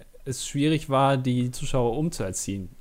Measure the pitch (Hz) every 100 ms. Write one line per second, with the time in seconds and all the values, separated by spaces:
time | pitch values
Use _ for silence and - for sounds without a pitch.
0 | - - - 127 - 143 151 156 156 135
1 | 135 135 131 123 123 - 147 131 120 120
2 | 165 - 110 - - 98 90 -